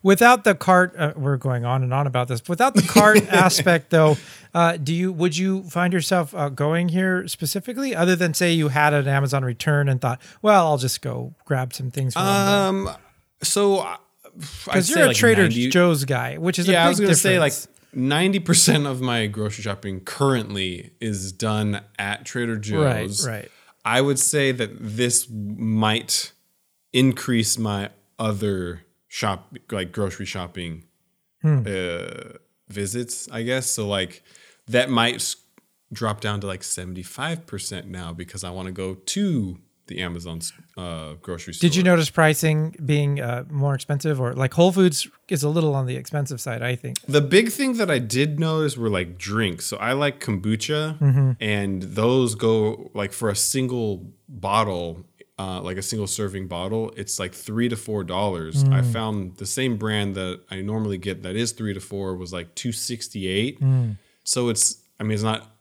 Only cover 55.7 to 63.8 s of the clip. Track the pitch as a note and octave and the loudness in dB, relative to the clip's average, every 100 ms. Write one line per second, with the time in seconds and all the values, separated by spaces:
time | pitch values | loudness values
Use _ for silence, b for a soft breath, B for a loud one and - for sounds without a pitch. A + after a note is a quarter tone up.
55.7 | F#2 G2 A2 G2+ - G#2 G2 F#2 F2 F#2 | -8 -6 -6 -4 -4 -6 -6 -8 -8 -4
56.7 | A2 A2 - G2+ - F#2 - - A2 A#2+ | -4 -6 -10 -10 -6 -6 -8 -8 -2 -2
57.7 | A2 - G#2+ F2 F2+ G#2 F2+ D#2+ E2+ C#3 | -2 -6 -6 -4 -2 -2 -4 -4 2 4
58.7 | C3+ B2 A2+ A2 G#2+ F#2 F#2 G2 - C3 | 4 2 -2 -4 -4 -8 -10 -10 -4 -2
59.7 | A2 A2 G#2+ G2+ F#2+ F#2 F2+ _ F#2+ G2+ | -2 -2 -2 -2 -4 -6 -8 _ -10 -6
60.7 | A2 G#2+ F#2+ G2 F2 F2+ G2+ A#2 - A2 | -4 -4 -4 -6 -8 -6 -4 -4 -4 -6
61.7 | F#2+ - G2+ F#2+ F#2 F2 F2+ E2+ - B2 | -8 -8 -8 -6 -8 -8 -10 -12 -8 -8
62.7 | A2 - A#2 - G#2 F#2 F#2+ A#2+ D3 C3+ | -6 -8 -10 -10 -6 -2 0 -2 0 2
63.7 | C3 | 2